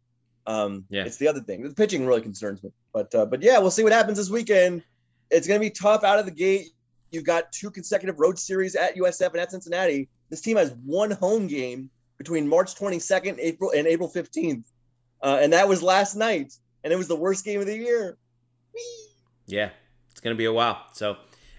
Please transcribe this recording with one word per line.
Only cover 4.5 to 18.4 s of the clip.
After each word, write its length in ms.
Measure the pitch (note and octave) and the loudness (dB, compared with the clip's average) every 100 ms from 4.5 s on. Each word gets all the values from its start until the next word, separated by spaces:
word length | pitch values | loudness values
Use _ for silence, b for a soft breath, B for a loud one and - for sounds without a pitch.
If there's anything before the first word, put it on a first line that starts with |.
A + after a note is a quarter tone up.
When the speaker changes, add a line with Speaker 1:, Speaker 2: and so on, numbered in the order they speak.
| G3 F3+ F3 - _ _ _ - | 4 4 2 -10 _ _ _ 0
Speaker 1:
It's 160 | E3 D#3+ | 2 4
gonna 140 | G#3 | 0
be 80 | G#3+ | 0
tough 340 | - G3+ G#3+ | 0 2 4
out 160 | G#3 G#3 | 4 2
of 60 | F#3+ | 0
the 60 | |
gate. 360 | D3+ F#3+ G3 - _ _ _ _ | -2 0 0 -2 _ _ _ _
You've 140 | E3 | -8
got 300 | D3 E3+ D#3+ | -2 0 -2
two 180 | - G3+ | -8 -12
consecutive 480 | F#3+ E3+ G3 F#3+ D#3 | -12 -4 -4 -2 0
road 180 | D#3+ F3+ | 0 0
series 380 | - F#3+ F#3+ E3 | -4 -2 -2 0
at 220 | F3 F#3 | -2 0
U 100 | F3+ | -2
S 140 | E3+ | 0
F 100 | F3+ | -2
and 100 | E3+ | -2
at 80 | F3 | -6
Cincinnati. 600 | F#3 E3+ F3 F#3 C#3 C3+ _ - | -8 -6 -2 0 0 -4 _ -16
This 120 | D#3 | -10
team 160 | A3 A3 | -2 2
has 180 | D#3 A#2+ C3 | 2 -2 -4
one 240 | F3 G#3+ | -2 0
home 380 | G3 F#3 A3+ F#3+ | 0 0 0 0
game 420 | C#3+ B2+ B2 C3 _ _ - | -4 -6 -8 -14 _ _ -16
between 280 | C#3 E3 D3 | -4 -2 2
March 300 | E3 F#3+ - | 2 2 -2
twenty-second, 640 | G3+ F3 - F#3+ F#3 C3 | -6 -4 0 -2 -2 -4
April, 320 | E3 E3 F#3 | -4 -4 -2
and 140 | D3 D#3+ | 0 2
April 220 | E3 F3 | 0 -2
fifteenth. 580 | F3+ D3 D#4 E3+ B2+ - _ _ _ _ _ | -6 -8 -4 -2 -2 -8 _ _ _ _ _
Uh, 160 | C#3 C#3 | 0 4
and 120 | D3 | 6
that 160 | E3 G3 | 6 6
was 120 | F#3 | 4
last 340 | F3 F#3+ G3+ G3+ | 4 4 2 0
night, 380 | A3+ F#3 C#3 - _ _ | -2 -2 -4 -14 _ _
and 80 | D3+ | -2
it 60 | F3+ | -2
was 100 | E3 | -2
the 80 | D#3+ | -2
worst 300 | F3+ F#3+ G#3+ | -2 -2 -4
game 160 | G3+ | -4
of 40 | G3+ | -4
the 120 | A3 | -6
year. 400 | A#3 A#3 F#3+ - _ _ | -2 -2 -2 -10 _ _